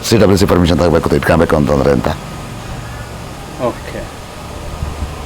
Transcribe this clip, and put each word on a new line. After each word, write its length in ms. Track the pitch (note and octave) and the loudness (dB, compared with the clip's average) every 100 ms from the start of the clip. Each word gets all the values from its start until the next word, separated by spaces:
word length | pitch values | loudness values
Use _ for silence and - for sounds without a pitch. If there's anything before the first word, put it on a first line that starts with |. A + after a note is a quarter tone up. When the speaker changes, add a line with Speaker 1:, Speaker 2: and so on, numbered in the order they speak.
Speaker 1:
ಸಿ 120 | - A2+ | 2 4
ಡಬ್ಲ್ಯೂ 200 | G2 G2 | 6 6
ಸಿ 100 | E2+ | 4
ಪರ್ಮಿಷನ್ 320 | F#2 E2+ E2 | 4 4 4
ತಗೋಬೇಕು 260 | F2 D#2+ | 4 4
ಅಂತ 80 | - | 4
ಇಟ್ಕೊಬೇಕು 440 | D2+ - E2+ E2 D#2 | 0 4 4 4 4
ಅಂತಂದ್ರೆ 340 | C#2 C#2+ C2+ | 4 4 4
ಅಂತ. 180 | C2+ C#2 - - - - - - - - - - - - - - - | 2 0 -4 -8 -12 -12 -12 -10 -10 -10 -12 -12 -12 -14 -14 -14 -6
Speaker 2:
ಓಕೆ. 540 | B2 A2 - G#2+ - - - - - - - - - - - - | -6 -6 -10 -10 -10 -12 -16 -14 -14 -12 -10 -8 -8 -6 -8 -8